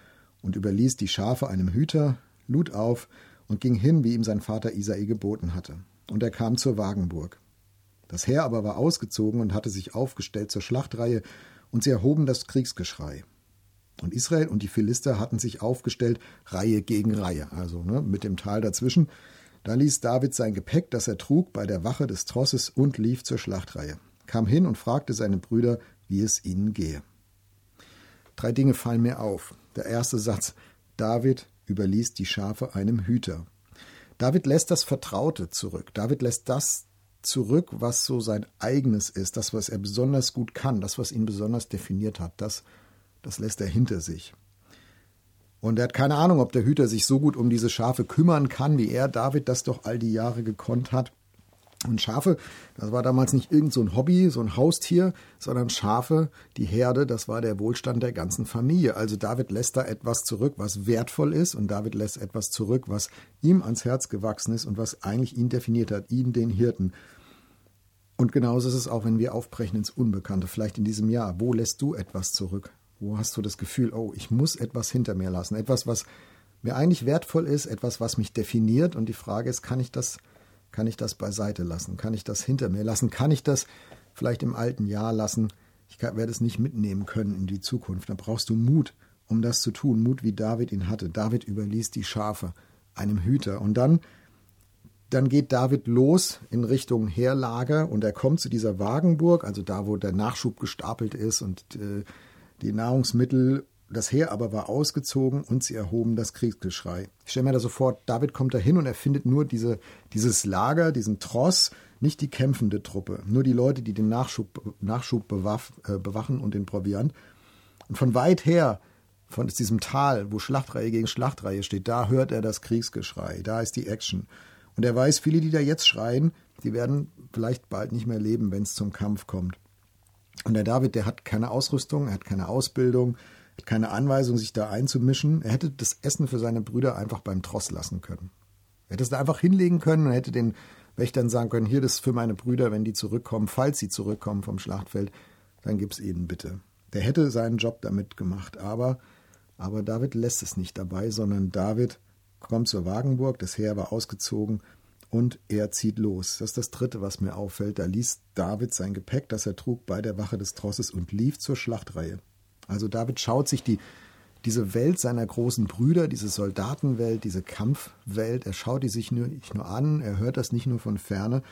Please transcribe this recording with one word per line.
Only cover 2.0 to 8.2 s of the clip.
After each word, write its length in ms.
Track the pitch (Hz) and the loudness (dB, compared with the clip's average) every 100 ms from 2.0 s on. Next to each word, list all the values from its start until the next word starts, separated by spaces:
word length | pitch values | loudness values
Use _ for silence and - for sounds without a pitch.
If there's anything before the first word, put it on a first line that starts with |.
| 147 123 _ _ - | 2 0 _ _ -2
lud 240 | 139 165 | 0 0
auf 360 | 104 113 117 - - - - - | 0 0 0 -4 -20 -20 -14 -6
und 140 | 107 | -2
ging 140 | 127 | 2
hin, 280 | 113 131 165 | 4 6 6
wie 120 | 117 | 4
ihm 100 | 117 | 2
sein 160 | 110 104 | 0 -2
Vater 320 | - 107 113 | -2 -4 -2
Isai 300 | 101 101 101 | -2 -2 -2
geboten 500 | 104 107 101 110 85 | -2 -2 -2 -4 -4
hatte. 200 | 87 - 85 - _ - | -6 -8 -16 -18 _ -6
Und 140 | 107 | -2
er 60 | 117 | -2
kam 260 | - 113 120 | -2 -2 0
zur 200 | 135 107 | 0 0
Wagenburg." 640 | 98 101 87 82 82 - _ _ _ _ _ _ - | -2 -2 -2 -4 -10 -14 _ _ _ _ _ _ -12
Das 180 | 85 | -6